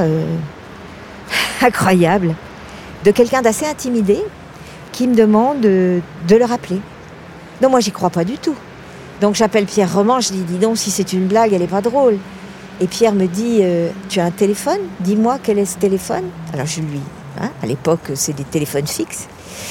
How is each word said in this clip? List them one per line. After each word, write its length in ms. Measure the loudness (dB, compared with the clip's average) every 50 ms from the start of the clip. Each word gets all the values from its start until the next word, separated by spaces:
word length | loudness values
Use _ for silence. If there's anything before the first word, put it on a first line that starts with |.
euh, 240 | 2 2 2 0 0 -2 -2 -4 -6 -8 -12 -16 -18 -18 -18 -18 -18 -18 -18 -18
<laughs> 600 | -18 -18 -18 -18 -12 -6 -4 -4 -4 -4 0 2
incroyable 760 | 2 2 2 2 2 4 4 6 6 4 4 2 2 0 -2 -4 -8 -16 -18 -18 -18 -18 -18 -18 -18 -18 -16 2 2
de 80 | 4
quelqu'un 300 | 6 6 4 4 4 2
d'assez 240 | 2 2 2 2 -2
intimidé 540 | -4 -4 -4 -4 -2 0 2 2 2 2 0 0 -4 -8 -14 -18 -20 -20 -20 -18 -18 -18 -18 -18 -12
qui 160 | -4 -2 0
me 80 | 4 6
demande, 500 | 6 6 6 6 6 4 4 2 2 2
euh, 340 | 4 4 4 4 2 2 0 -2 -6 -10 -6 2
de 80 | 4 6
le 100 | 6 6
rappeler. 340 | 4 0 -4 -4 -4 -6 -6 -6 -8 -16 -20 -20 -20 -20 -20 -20 -20 -20 -20 -20 -20 -2 0
Non, 80 | 2 4
moi, 100 | 4 4
j'y 120 | 2 2
crois 180 | -2 -2 -2 0
pas 140 | 0 0 0
du 140 | 0 -2
tout. 180 | -4 -4 -4 -4 -4 -8 -16 -20 -20 -20 -18 -18 -18 -18 -18 -4 0
Donc 120 | 0 0 4
j'appelle 300 | 2 2 4 4 2 0
Pierre 260 | 2 2 2 2 2 2
Roman, 260 | 2 4 4 4 2
je 80 | 0 0
dis, « 100 | -2 -4 -4
Dis 100 | -4 0 0
donc, 180 | 0 0 0
si 140 | 0 -2 -2
c'est 200 | -2 -2 -2 0 0
une 120 | 0 0
blague, 260 | 2 4 4 4 4
elle 120 | 4 2 0
est 40 |
pas 140 | 0 0 -2
drôle. » 360 | 0 0 2 4 4 4 2 2 -2 -8 -16 -16 -16 -16 -16 -18 -18 -18 -6 -4
Et 40 | -4
Pierre 280 | -4 0 2 2 2 4
me 120 | 2 2
dit, 340 | 0 0 -2 -2 2 2 4
euh, « 280 | 4 4 2 2 0 -2 -4 -8 -10 -4
Tu 100 | -2 0
as 60 | 0
un 60 | 0
téléphone ? 460 | 0 2 0 0 0 0 -2 -2 -2 -2 -2 -6 -6 -4
Dis-moi 400 | 0 0 2 2 2 2 2 0
quel 160 | 0 0 0
est 80 | 2 0
ce 120 | -2 0
téléphone. » 480 | 0 0 2 2 0 -2 -4 -4 -4 -4 -6 -10 -12 -12 -8 -6
Alors 140 | -4 -4
je 140 | -4 -4 -4
lui, 180 | -4 -4 -6 -6 -8 -10 -12 -16 -16 -14 -10 -8
hein, 80 | -8 -8 -6 -6 -4
à 20 |
l'époque, 460 | -4 -4 -2 0 0 0 0 -2 -6 -6
c'est 200 | -4 -4 -4 -6
des 80 | -6 -8
téléphones 420 | -4 -4 -4 -2 -2 -2 -4 -4
fixes. 420 | -2 -4 -6 -6 -8 -8 -12 -14 -16 -18 -20 -18 -18 -14 -14 -12 -12